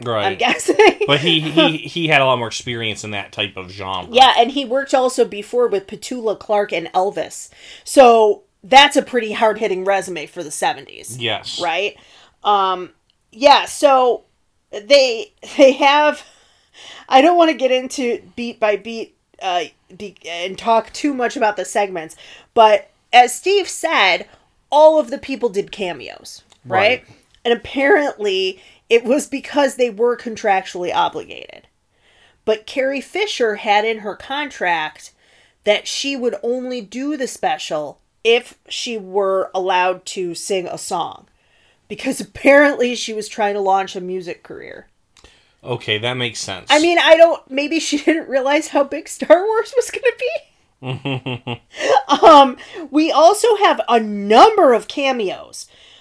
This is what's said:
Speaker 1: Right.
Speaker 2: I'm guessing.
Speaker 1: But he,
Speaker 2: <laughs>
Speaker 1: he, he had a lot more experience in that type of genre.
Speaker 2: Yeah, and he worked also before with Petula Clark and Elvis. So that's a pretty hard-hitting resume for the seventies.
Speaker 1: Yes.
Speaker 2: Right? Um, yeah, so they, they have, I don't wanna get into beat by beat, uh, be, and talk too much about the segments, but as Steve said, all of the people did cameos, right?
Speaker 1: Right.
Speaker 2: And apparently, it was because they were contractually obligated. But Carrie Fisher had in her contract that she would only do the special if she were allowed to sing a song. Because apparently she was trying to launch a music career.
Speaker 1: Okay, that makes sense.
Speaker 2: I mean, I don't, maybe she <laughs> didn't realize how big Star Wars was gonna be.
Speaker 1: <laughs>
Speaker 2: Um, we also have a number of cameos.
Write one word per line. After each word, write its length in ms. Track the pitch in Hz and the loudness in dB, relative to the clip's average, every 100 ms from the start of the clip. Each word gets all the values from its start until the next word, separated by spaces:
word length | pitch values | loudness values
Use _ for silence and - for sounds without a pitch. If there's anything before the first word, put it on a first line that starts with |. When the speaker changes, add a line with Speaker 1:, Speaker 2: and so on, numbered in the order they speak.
Speaker 1:
Right. 240 | 120 113 101 | -4 -2 -2
Speaker 2:
I'm 100 | 95 | -2
guessing. 380 | 247 - - - 415 - 403 | -2 -2 0 4 4 4 2
Speaker 1:
But 140 | 143 | 0
he, 180 | 160 160 | 2 0
Speaker 2:
<laughs> 100 | 151 | 0
Speaker 1:
he, 260 | 151 170 156 | 2 2 0
he 300 | 123 170 160 | -8 -6 0
had 140 | 147 | 2
a 40 | 135 | 4
lot 120 | 123 | 2
more 100 | 117 | -2
experience 560 | - - 117 113 101 | -8 -8 -6 -6 -8
in 80 | 107 | -8
that 200 | 104 98 | -10 -10
type 260 | - 104 95 | -8 -8 -8
of 140 | 90 | -16
genre. 420 | 98 95 95 90 | -12 -8 -8 -6
Speaker 2:
Yeah, 220 | 240 262 - | -4 -2 -2
and 140 | 233 | -2
he 120 | 285 | -4
worked 300 | 254 262 269 | -6 -8 -4
also 320 | 269 254 247 220 | -4 -2 -2 -4
before 420 | 202 208 240 240 | -6 -8 -4 -4
with 200 | 190 196 | -4 -8
Petula 520 | 220 - 254 220 190 | -14 -14 -10 -8 -8
Clark 320 | - 208 208 | -4 -4 -2
and 140 | 180 170 | -6 -6
Elvis. 560 | 185 190 180 - - - _ - - | -4 -4 -4 -10 -14 -20 _ -20 -20
So 600 | - - 247 226 214 202 _ _ | -2 6 6 6 4 0 _ _
that's 320 | 185 254 285 285 | 2 6 6 4
a 60 | |
pretty 300 | - 247 220 | -2 -2 -4
hard-hitting 520 | 208 226 214 220 185 | 0 0 0 -2 -2
resume 440 | 185 196 185 170 147 | 0 -2 -2 -10 -12
for 160 | - | -12
the 80 | 151 | -12
seventies. 680 | - 170 143 135 55 - 123 | -6 -4 -6 -12 -20 -16 -8
Speaker 1:
Yes. 420 | 120 104 - - | -4 -4 -6 -8
Speaker 2:
Right? 380 | 170 170 202 - _ _ _ _ | -4 -4 -6 -8 _ _ _ _
Um, 480 | - 202 190 180 180 _ _ _ _ | 0 0 0 -4 -8 _ _ _ _
yeah, 340 | 220 277 247 185 | 2 6 6 4
so 600 | - 294 262 254 - _ _ _ _ _ | 0 4 4 4 0 _ _ _ _ _
they, 640 | 208 208 285 262 226 - _ - - | -12 4 4 4 0 -10 _ -6 4
they 140 | 269 | 6
have, 500 | 277 285 294 302 294 - _ _ _ _ - - - - | 6 2 4 2 -2 -8 _ _ _ _ -20 -20 -20 0
I 120 | 240 | 4
don't 160 | 294 349 | 6 4
wanna 180 | 320 269 | 2 2
get 160 | 262 | 0
into 500 | 254 254 - 247 226 - - | 0 -2 -4 -4 -4 -8 -12
beat 240 | 240 - | -12 -4
by 160 | 214 202 | -2 -2
beat, 400 | 220 226 208 _ _ _ | -6 -12 -14 _ _ _
uh, 220 | 190 180 156 _ _ 180 | -6 -4 -6 _ _ -16
be, 180 | 208 - 156 | -16 -14 -12
and 300 | 170 180 190 | -10 -8 -6
talk 360 | 226 226 220 | 0 0 -2
too 200 | - 302 | -4 -4
much 220 | 262 240 269 | -2 -4 -2
about 220 | 220 202 | -2 -2
the 80 | 185 | -4
segments, 500 | 220 208 185 160 - - - _ | -2 -2 -4 -12 -16 -20 -20 _
but 380 | - 220 208 - _ _ | 4 6 4 -2 _ _
as 220 | 233 247 | 4 4
Steve 340 | - 359 403 349 | 2 0 0 0
said, 600 | - 320 302 196 175 202 _ _ _ _ | -4 -2 0 2 0 -4 _ _ _ _
all 300 | 285 311 311 | 6 6 6
of 100 | 262 | 2
the 80 | 233 | -6
people 320 | - 262 240 | -8 -6 -4
did 220 | 196 - | -4 -8
cameos, 720 | - 190 151 104 - - - _ _ 127 | -6 -8 -8 -12 -16 -18 -20 _ _ -6
right? 380 | 185 208 247 | 0 2 0
Speaker 1:
Right. 120 | - _ _ _ | -6 _ _ _
Speaker 2:
And 100 | 240 | -2
apparently, 1080 | 233 - 269 277 403 285 - 208 190 190 190 _ _ - | -2 -4 -2 4 4 2 -2 -2 -2 -2 -6 _ _ 0
it 140 | 233 | 0
was 220 | 240 277 - | 2 0 -2
because 500 | 269 - 285 277 240 | -8 -6 0 0 0
they 140 | 247 | -2
were 260 | 202 240 233 | 0 -2 -2
contractually 800 | 240 214 220 190 185 185 180 | -6 -4 0 0 -2 -8 -4
obligated. 760 | - 165 - - 64 - - _ _ _ _ _ _ _ _ - | -2 -2 -4 -12 -16 -20 -20 _ _ _ _ _ _ _ _ -4
But 220 | 214 - | -4 -4
Carrie 340 | 277 269 277 | -4 -4 -4
Fisher 540 | - 349 415 - 233 208 | -6 -6 -6 -2 -2 -2
had 280 | 220 208 | 0 2
in 160 | 220 220 | 0 -4
her 160 | 208 180 | -8 -12
contract 960 | - 269 294 - 180 170 151 - - _ _ _ _ _ | -8 -8 -8 -6 -2 -2 -4 -10 -20 _ _ _ _ _
that 240 | - 208 - | -2 -2 -4
she 280 | - 277 277 | -8 -6 -6
would 200 | 240 220 | -4 -4
only 380 | 233 254 254 247 | -4 -6 -6 -10
do 360 | 196 240 277 294 | -10 -10 -8 -6
the 100 | 254 | -8
special 720 | - 190 156 - 160 147 - _ _ | -6 -4 -4 -6 -8 -8 -12 _ _
if 360 | 226 233 233 - - | 0 2 0 -16 -14
she 280 | - - 226 | -12 -10 -10
were 520 | 185 190 196 190 - 190 | -6 -2 0 0 -2 -4
allowed 500 | 185 180 185 180 - | -2 0 0 -2 -8
to 300 | - 180 165 | -8 -8 -8
sing 320 | - 190 175 | -6 -6 -6
a 100 | - | -10
song. 500 | - 180 156 - _ _ _ _ _ _ - | -8 -6 -6 -12 _ _ _ _ _ _ -16
Because 340 | - 262 262 | -10 -6 -6
apparently 760 | 214 - - 277 285 277 247 233 | -8 -2 4 6 4 2 -2 -4
she 160 | - | -8
was 140 | 214 208 | -10 -10
trying 280 | - 208 202 | -4 -4 -2
to 40 | |
launch 360 | 190 196 190 196 | 0 0 -2 -8
a 60 | |
music 420 | 180 185 175 - | -10 -10 -10 -14
career. 440 | - - - - - _ _ _ - _ _ _ | -16 -18 -18 -20 -20 _ _ _ -20 _ _ _
Speaker 1:
Okay, 340 | - 120 - 107 | -10 -8 -4 -4
that 140 | 117 127 | -2 -4
makes 240 | 123 107 | -6 -8
sense. 280 | - 92 - | -10 -8 0
Speaker 2:
I 100 | 294 | 2
mean, 180 | 330 339 | 2 2
I 180 | 285 320 | 4 6
don't, 320 | 330 311 - | 6 2 -6
maybe 300 | 262 285 320 | -6 -4 -4
she 180 | - 294 | -4 -2
<laughs> 60 | |
didn't 260 | - 320 - | 0 -2 -2
realize 380 | 269 262 294 311 | -4 0 -2 -2
how 140 | 302 | -2
big 240 | 277 294 - | -2 -4 -12
Star 340 | - - 330 403 | -4 4 4 4
Wars 280 | 440 466 539 | -2 -2 -4
was 140 | 440 | -4
gonna 140 | - 508 466 | -4 -4 -2
be. 80 | 494 659 - _ _ _ | -4 -8 -12 _ _ _
Speaker 1:
<laughs> 800 | 127 127 139 131 131 120 - 120 _ - - 508 - 285 | -10 -8 -6 -8 -8 -10 -10 -12 _ -6 0 0 2 4
Speaker 2:
Um, 340 | 415 294 269 247 - 403 311 | 8 8 8 2 -14 -16 -6
we 220 | 285 320 | -2 0
also 440 | 240 320 415 480 415 | 4 4 6 2 2
have 240 | 392 285 - | 2 0 0
a 120 | 233 | 0
number 760 | 220 208 202 226 415 427 311 | 0 -4 2 6 6 6 4
of 140 | 226 - | 4 0
cameos. 800 | - 277 247 190 143 64 - - _ - _ | -4 -2 -2 -4 -8 -12 -20 -20 _ -20 _